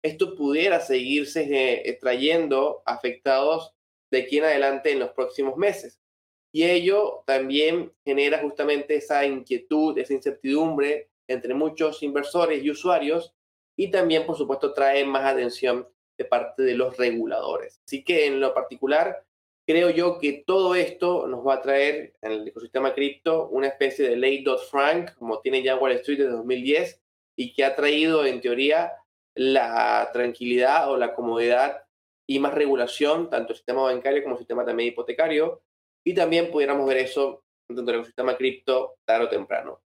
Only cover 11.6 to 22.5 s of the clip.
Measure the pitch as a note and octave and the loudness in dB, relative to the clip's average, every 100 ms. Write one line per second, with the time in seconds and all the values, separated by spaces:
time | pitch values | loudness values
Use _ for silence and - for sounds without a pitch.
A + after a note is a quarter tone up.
11.6 | D#3 D#3 D#3 D3+ D3 C#3+ C#3+ F3 E3 D3 | -2 0 -2 -2 -4 -4 -2 0 2 0
12.6 | C#3+ C#3+ F#3 E3+ C#3+ E3 E3+ _ _ _ | -2 -2 2 2 2 -2 -4 _ _ _
13.6 | _ - F#3+ G3 E3+ D#3+ D#3+ D3 C#3 C3+ | _ -6 0 2 2 2 0 -4 -2 0
14.6 | C#3 C#3+ C#3 C#3 C#3 C3+ C3+ C3+ B2 - | -2 2 2 4 2 0 0 0 -2 -2
15.6 | B2+ B2 B2 _ _ - C3 A#2+ - - | -2 -2 -6 _ _ -12 -2 -2 -2 0
16.6 | C3 B2 B2+ B2 B2 A#2 A2+ A2+ - E2+ | 0 2 -2 0 -2 0 -4 -4 -4 -6
17.6 | - _ - C#3 - E3+ D3 C3+ C3+ B2+ | -8 _ -12 -8 -2 0 2 0 0 -2
18.6 | B2+ B2 C3+ D3 E3+ - _ _ _ _ | -6 -6 0 2 0 -4 _ _ _ _
19.6 | - E3 F3 D#3+ F3 F3 D3 C#3+ - F#3 | 0 2 4 2 0 0 -4 -4 0 2
20.6 | F#3 F3+ - - F3+ F3 - B2 C3 C3 | 4 2 0 -2 0 0 -2 -2 0 0
21.6 | C3 C#3 C#3+ D3 - _ A2 G#2+ G#2+ | 2 2 2 -2 -10 _ -8 -6 -8